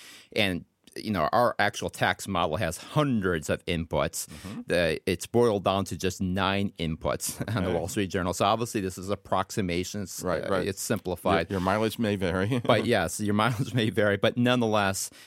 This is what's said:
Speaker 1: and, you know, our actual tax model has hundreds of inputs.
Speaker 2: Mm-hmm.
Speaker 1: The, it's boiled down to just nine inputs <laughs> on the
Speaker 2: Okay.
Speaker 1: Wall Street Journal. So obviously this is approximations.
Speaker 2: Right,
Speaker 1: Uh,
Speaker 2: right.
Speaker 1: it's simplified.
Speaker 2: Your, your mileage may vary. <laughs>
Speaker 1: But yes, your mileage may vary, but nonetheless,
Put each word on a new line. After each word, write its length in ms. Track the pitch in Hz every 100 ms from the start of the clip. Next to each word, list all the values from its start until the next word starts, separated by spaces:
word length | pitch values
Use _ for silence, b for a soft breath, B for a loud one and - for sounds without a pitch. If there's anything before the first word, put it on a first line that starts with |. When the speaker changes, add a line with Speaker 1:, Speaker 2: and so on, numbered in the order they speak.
| B B B -
Speaker 1:
and, 300 | 101 87 - _ _ -
you 160 | 104
know, 180 | 95 73
our 240 | 117 120 -
actual 300 | 104 - 90
tax 360 | - 107 92 -
model 300 | 87 85 78
has 200 | 85 -
hundreds 720 | - 156 143 113 92 82 87
of 140 | 87 -
inputs. 600 | 85 82 76 80 - -
Speaker 2:
Mm-hmm. 340 | 78 92 208 240
Speaker 1:
The, 320 | 85 82 78 -
it's 220 | 90 -
boiled 360 | 117 120 101
down 220 | 98 95 95
to 120 | 87
just 220 | 92 -
nine 540 | 95 92 95 98 101 -
inputs 600 | 82 80 78 60 - - -
<laughs> 80 | 107
on 80 |
the 60 | 90
Speaker 2:
Okay. 80 | 85
Speaker 1:
Wall 80 | 85
Street 200 | 110 95
Journal. 260 | 95 90
So 120 | 87 101
obviously 360 | 110 117 110
this 160 | 95 92
is 120 | 92
approximations. 1120 | 101 - 95 95 - 90 87 90 104 92 - 90
Speaker 2:
Right, 180 | 80
Speaker 1:
Uh, 60 | -
Speaker 2:
right. 180 | 95 92
Speaker 1:
it's 140 | -
simplified. 680 | - 104 92 87 90 85 85
Speaker 2:
Your, 100 | 98
your 60 | 92
mileage 340 | 107 110 110
may 160 | 107 101
vary. 440 | 92 92 104 127
<laughs> 20 | 113
Speaker 1:
But 200 | 110 110
yes, 320 | 110 82 -
your 160 | 104 104
mileage 380 | 113 107 -
may 160 | 123 107
vary, 260 | 98 104 101
but 180 | 110 123
nonetheless, 720 | 123 123 113 107 98 98 - B